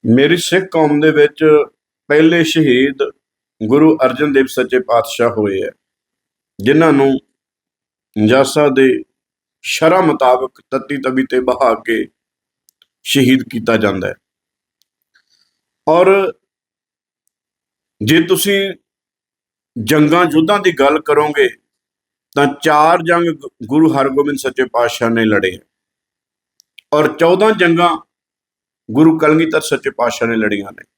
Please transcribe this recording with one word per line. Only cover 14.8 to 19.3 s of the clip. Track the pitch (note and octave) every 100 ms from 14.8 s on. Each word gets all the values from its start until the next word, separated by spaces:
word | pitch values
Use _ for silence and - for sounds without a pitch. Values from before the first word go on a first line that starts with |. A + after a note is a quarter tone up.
| _ _ _ _ _ _ _ _ _ _ -
ਔਰ | E3 F#3 G3 F#3 - _ _ _ _ _ _ _ _ _ _ _ _ _ _ _ _
ਜੇ | G#2+ D#3+
ਤੁਸੀਂ | E3 F#3+ G3+ G3 G3 F#3 _ _ _ _ _